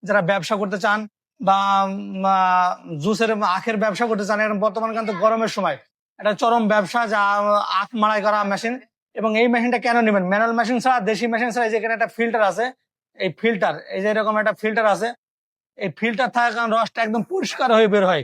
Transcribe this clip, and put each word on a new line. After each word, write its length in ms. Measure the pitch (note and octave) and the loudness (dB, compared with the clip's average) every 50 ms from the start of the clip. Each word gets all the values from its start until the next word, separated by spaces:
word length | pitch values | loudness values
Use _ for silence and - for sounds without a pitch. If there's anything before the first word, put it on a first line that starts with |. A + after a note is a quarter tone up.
| - | -2
যারা 180 | F#3 G#3 G#3 F#3 E3 | 2 0 2 2 2
ব্যবসা 240 | G3 G3 E3 - A3+ | 0 0 0 -2 -2
করতে 220 | G3+ G3+ G3 F#3+ G3+ F3 | -2 -2 -4 -4 -2 0
চান 140 | A3 G3+ G#3+ G#3+ G#3 _ _ _ _ _ _ | 0 0 0 -2 -8 _ _ _ _ _ _
বা, 180 | C4 F#3 F#3+ G3 G3 G3 G3 G3 G3 | 2 2 2 4 4 2 2 2 2
উম, 400 | G3 F#3+ G3+ G3+ G3+ G3 F#3+ F#3+ | 0 -2 -6 -10 -10 -8 -2 0
আহ, 720 | F#3+ F#3+ F#3+ F#3 F#3 F3+ F#3 F3+ F3+ F#3 - - - E3+ D3+ C#3+ | 2 2 4 4 4 4 2 2 0 -2 -4 -10 -12 -10 -4 -2
জুসের, 280 | F#3+ A3 - A3+ G#3+ A3 G#3 G#3+ F#3+ F3+ | -2 0 0 0 -2 0 0 0 0 0
আখের 200 | F#3+ - A#3 A3 | 0 -2 -4 -2
ব্যবসা 280 | G#3+ G3+ G#3+ G3+ - A#3+ A#3 | -2 0 -2 0 -2 -2 -2
করতে 140 | A3 G3+ G#3 F#3+ | -2 -4 -2 -2
চান, 100 | G#3+ G#3 | 0 0
এখন 180 | G#3+ G#3+ G#3+ G3+ G3 | 0 0 0 0 -2
বর্তমান 260 | A3 F#3+ A3+ A3 A3+ A3 | -2 -2 -2 -4 -4 -4
কিন্তু 160 | A3 A3 G#3 G#3+ F3 F#3 | -4 -4 -4 -4 0 2
গরমের 280 | A3 A3+ A3+ A3+ G#3+ - | 2 2 2 -2 -2 -2
সময় 200 | - G3 E3+ D3 C3+ - _ _ _ _ _ _ _ | -2 -2 -2 -2 -4 -10 _ _ _ _ _ _ _
একটা 120 | G3+ G#3 G#3+ - | -2 -2 -2 2
চরম 220 | - A#3 A3+ A#3+ A3 G#3 G#3+ | 2 2 2 2 2 2 2
ব্যবসা, 280 | G#3+ G3+ E3 - A#3+ A#3 | 2 0 0 0 -2 -2
যা 140 | A3 G#3 G#3 G3+ G3+ G3+ G#3 G#3 G#3 G#3 G#3 G3+ - - F#3+ | 0 0 0 2 2 2 0 2 2 2 0 0 0 -2 -2
আখ 80 | G3 G#3 - | -2 -2 -2
মাড়াই 260 | A3+ G#3+ G#3+ G#3+ G#3+ F#3+ | 0 0 2 2 2 0
করা 180 | G#3+ G#3 G#3+ G3+ | 2 2 2 0
মেশিন। 300 | G3+ G3 F#3+ G#3+ A3+ B3 C4 - _ _ _ _ _ _ | -2 -2 -4 -4 -4 -6 -6 -10 _ _ _ _ _ _
এবং 160 | A#3 G3+ A3 G#3+ A3 | -4 -2 0 2 2
এই 80 | A#3 B3 | 2 4
মেশিনটা 300 | A#3 A#3+ A3+ B3 A#3+ A#3 | 2 2 0 0 0 0
কেন 180 | - B3+ A#3+ A#3+ A#3 | 0 2 2 2 2
নেবেন? 180 | A3 G#3 G3+ F#3 F3+ | 2 2 2 0 0
ম্যানুয়াল 220 | F#3+ G#3 A3+ A#3 A#3 A#3 | 0 0 2 0 2 0
মেশিন 200 | A#3 G3+ B3+ A#3+ G3+ | 0 0 0 0 2
ছাড়া, 140 | C4 B3+ B3 | 2 0 2
দেশি 240 | G3+ F#3+ A3 F3+ A3 A#3+ A3+ | 2 -2 -2 -2 -2 -2 -2
মেশিন 180 | A3 A#3+ B3 | -2 -2 -2
ছাড়া, 160 | G#3+ B3 A#3+ | -2 -2 -2
এই 60 | A3 G#3+ | 0 0
যে 40 | A3 | -2
এখানে 160 | G3+ A3+ A3+ | -2 -2 -2
একটা 160 | G#3+ A3+ G#3+ - | -2 -2 -4 -2
ফিল্টার 260 | - A#3 A#3 G#3+ A#3 G#3+ G3 | -2 -2 0 2 2 2 2
আছে, 140 | F3 F3+ A3+ B3+ C4 _ _ _ _ _ _ _ _ _ G3 | 2 0 -4 -4 -4 _ _ _ _ _ _ _ _ _ -6
এই 80 | F#3 D3+ _ | -6 -6 _
ফিল্টার, 340 | - A3+ A#3 F#3+ F#3+ F#3 D#3 - - - F#3+ | 0 0 0 2 0 -2 -2 -4 -8 -8 -8
এই 60 | F#3+ F#3+ | -4 -2
যে 60 | G#3 G#3+ | 0 0
এরকম 220 | A3 G#3+ G#3+ G#3+ G#3+ | 0 0 0 0 0
একটা 140 | G#3+ G#3+ G3+ - | 0 -2 -2 -2
ফিল্টার 260 | - G#3+ A3 G#3+ A3+ G#3+ G3 | -4 -4 -2 2 2 2 2
আছে, 140 | E3+ G3+ A#3 A#3+ _ _ _ _ _ _ _ _ _ _ _ _ - G#3+ | 2 0 -6 -6 _ _ _ _ _ _ _ _ _ _ _ _ -8 -8
এই 60 | F#3+ - - | -8 -6 -4
ফিল্টার 300 | - A3+ A#3 A#3+ C4 A#3+ - | -4 -4 -2 -2 -2 -2 0
থাকার 180 | A#3+ A#3+ A#3+ A3+ | 0 0 0 0
কারণে 160 | A3+ A#3 A3+ G#3+ | -2 -2 0 0
রসটা 240 | A3+ A3+ G3 _ - A3+ | 0 -2 -2 _ -4 -2
একদম 200 | A3 G#3+ A#3 G3 - F4 | -2 0 -4 -4 -2 -4
পরিষ্কার 360 | F#4+ D#4+ G3 - - C#4+ B3+ A#3 | -4 -4 -4 -4 -2 0 4 6
হয়ে 120 | A3 A3+ G#3+ F#3+ | 6 6 6 4
বের 100 | G#3 F#3+ F#3 | 4 4 4
হয়। 120 | F3+ D#3 | 2 0